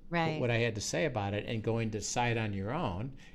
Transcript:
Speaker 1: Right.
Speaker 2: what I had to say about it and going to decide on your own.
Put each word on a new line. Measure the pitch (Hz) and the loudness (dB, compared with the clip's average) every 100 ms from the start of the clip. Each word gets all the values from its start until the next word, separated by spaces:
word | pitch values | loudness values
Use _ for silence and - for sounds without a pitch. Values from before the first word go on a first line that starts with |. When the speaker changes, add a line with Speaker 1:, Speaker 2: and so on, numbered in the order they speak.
| - | -2
Speaker 1:
Right. | 170 165 156 | 0 2 2
Speaker 2:
what | 120 | 2
I | 117 | 4
had | 120 | 2
to | 104 | 0
say | - 156 | -2 0
about | 165 117 101 | 0 0 0
it | 104 - | 0 -2
and | 117 | -2
going | 113 113 113 | 0 2 0
to | 104 | -2
decide | - 135 120 117 | -2 0 2 2
on | 107 | 0
your | 98 98 | 0 -2
own. | 147 139 90 131 - - | 0 0 -2 -4 -8 -14